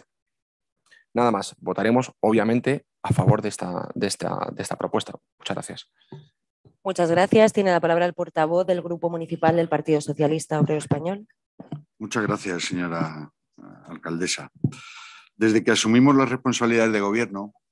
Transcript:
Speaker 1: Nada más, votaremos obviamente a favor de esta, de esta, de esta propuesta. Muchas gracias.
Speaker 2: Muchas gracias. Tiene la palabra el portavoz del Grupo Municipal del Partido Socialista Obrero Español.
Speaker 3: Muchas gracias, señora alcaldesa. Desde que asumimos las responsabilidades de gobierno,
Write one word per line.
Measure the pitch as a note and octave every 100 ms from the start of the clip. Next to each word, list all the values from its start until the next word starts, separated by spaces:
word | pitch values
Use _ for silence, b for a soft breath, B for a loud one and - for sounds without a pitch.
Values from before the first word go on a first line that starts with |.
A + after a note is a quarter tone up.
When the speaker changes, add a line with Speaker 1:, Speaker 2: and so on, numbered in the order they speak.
| - _ _ _ _ _ _ _ b b _
Speaker 1:
Nada | A#2 A#2+
más, | G2+ G2 -
votaremos | F#2 F#2 G#2+ B2 B2 -
obviamente | G#2+ A2+ G#2 A#2+ - C#3+ - _
a | -
favor | - F#2 G#2+
de | G#2
esta, | - F2+ F2+ F#2+ -
de | G2+
esta, | - F2 F#2 -
de | -
esta | G2 -
propuesta. | F2+ A2+ - - _ _
Muchas | - F#2+
gracias. | - - - B B D3+ B _ _ _ _ _
Speaker 2:
Muchas | G3 F3+ E3+
gracias. | E3+ F#3+ A3+ G#3+
Tiene | G#3+ G3
la | E3+
palabra | E3+ E3+ F3
el |
portavoz | E3+ E3+ D#3+ D#3 F3 F#3
del | F3+
Grupo | E3+ E3+ E3+
Municipal | E3+ D#3+ E3 D#3+ E3+
del | E3
Partido | D3+ D3 D3+
Socialista | D3 C#3+ D3 D#3+ - D#3
Obrero | D3+ D3+
Español. | - D3 E3 G3+ G#3+ _ _ - - D3 - -
Speaker 3:
Muchas | G#2+ A#2+
gracias, | G#2 G#2 G2+ F2 -
señora | F2+ F2 E2+ D#2+ D#2 D2 _ _ - G1+ G1+ -
alcaldesa. | E2 D#2+ E2 F2+ - - - - B B B B B B -
Desde | A2 A2
que | F#2+
asumimos | A2 G#2+ A#2+ C3+
las | C3+ B2+
responsabilidades | B2+ B2+ A#2 A#2 A#2 A2+
de | G#2+
gobierno, | G2+ A2 A2+ G2 G#2 - _